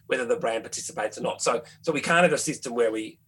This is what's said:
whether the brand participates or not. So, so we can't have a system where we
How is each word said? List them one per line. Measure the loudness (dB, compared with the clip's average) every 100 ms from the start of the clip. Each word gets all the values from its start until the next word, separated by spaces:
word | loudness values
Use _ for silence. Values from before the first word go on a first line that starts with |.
| -4
whether | -2 0
the | 0
brand | 0 -2
participates | -4 -10 -8 -6 -6 -4
or |
not. | -6 -2
So, | 0 0 -4 -8
so | -4
we | -2
can't | 2 4
have | 6
a | 4
system | -2 -4 -6
where | 2 2
we | 2 -6 -12